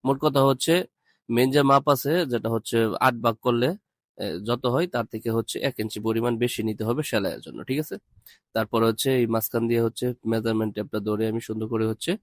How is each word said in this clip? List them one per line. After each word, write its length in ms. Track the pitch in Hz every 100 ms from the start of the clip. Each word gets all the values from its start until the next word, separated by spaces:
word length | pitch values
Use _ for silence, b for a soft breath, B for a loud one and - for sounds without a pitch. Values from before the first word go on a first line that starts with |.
মোট 120 | 131 139
কথা 220 | 156 139
হচ্ছে 320 | 139 131 - 175 - _ _ _ -
মেইন 200 | 117 131
যে 100 | 143
মাপ 220 | 139 139 139
আছে, 240 | 139 139 175 147
যেটা 220 | 120 113
হচ্ছে 280 | 113 - 117 113 -
আট 140 | 131 120
ভাগ 160 | 117 110
করলে, 280 | 127 120 131 202 _ _ _ -
এ, 80 | 101 85
যত 220 | 104 123 127
হয় 200 | 131 175
তার 200 | 123 110
থেকে 220 | 113 117
হচ্ছে 260 | 113 113 -
এক 160 | 139 120
ইঞ্চি 200 | 107 107
পরিমাণ 320 | 110 113 120 113
বেশি 240 | 120 -
নিতে 200 | 110 104
হবে 180 | 110 131
সেলাইয়ের 360 | 151 110 95 -
জন্য, 180 | - -
ঠিক 140 | - 135
আছে? 160 | 151 196 _ _ B B _
তারপর 280 | 113 113 117
হচ্ছে 240 | 113 110 135
এই 120 | 131 117
মাঝখান 360 | 113 - 117 117
দিয়ে 160 | 117
হচ্ছে 220 | 117 - 123 120
মেজারমেন্ট 480 | 113 113 113 110 107
টেপটা 240 | 104 98 110
ধরে 240 | 104 107 110
আমি 120 | 113
সুন্দর 260 | - 110 110
করে 160 | 110 110
হচ্ছে 240 | 110 - 196